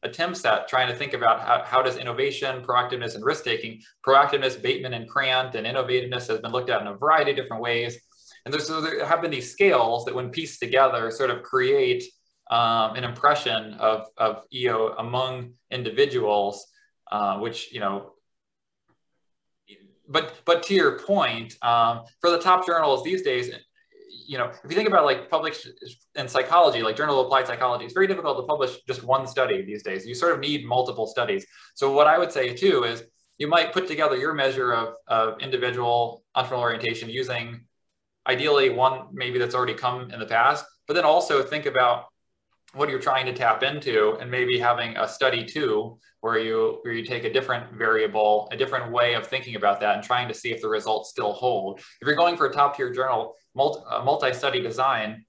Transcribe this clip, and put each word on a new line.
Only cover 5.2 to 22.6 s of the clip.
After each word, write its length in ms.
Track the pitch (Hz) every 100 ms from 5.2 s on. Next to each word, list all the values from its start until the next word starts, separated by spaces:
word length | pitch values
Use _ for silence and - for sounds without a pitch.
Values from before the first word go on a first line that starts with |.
| 135 127 127 117
and 100 | 110
innovativeness 600 | 135 127 127 123 127 123
has 120 | 110
been 120 | 110
looked 180 | 123 123
at 120 | 113
in 60 | 104
a 80 | 98
variety 360 | 147 156 147
of 60 | 135
different 260 | 127 113
ways. 360 | 120 117 120 120 _ _ - - -
And 80 |
there's, 140 | 147 151
so 120 | 160
there 240 | 156 147
have 200 | 147 165
been 80 | 170
these 200 | 139 117
scales 540 | - 196 143 113 120 117
that 80 |
when 160 | 123 127
pieced 300 | 123 160 -
together 500 | - 127 135 120 113
sort 220 | 110 131
of 100 | 120
create, 640 | - 135 127 139 127 123 - _ _ _ _
um, 440 | 117 117 113 110 110
an 80 |
impression 680 | 123 120 143 147 123 113 110
of, 320 | 101 110 110 110 -
of 260 | 113 110 -
E 160 | 135 123
O 240 | 113 110 -
among 540 | 113 123 131 127 120 _ _
individuals, 960 | 127 117 107 139 123 107 104 101 104 - _ _ _ -
uh, 280 | 104 104 98
which, 340 | 113 113 -
you 60 | -
know, 340 | 101 101 98 _ _ _ _ _ _ _ _ _ _ _ _ _ _ _ _ 101 _ _ _
but, 280 | 147 160 - -
but 160 | 170
to 120 | - 196
your 240 | 151 -
point, 560 | - 196 135 113 113 -
um, 400 | 120 120 117 117 - _
for 80 | 175
the 100 | 170
top 280 | 175 180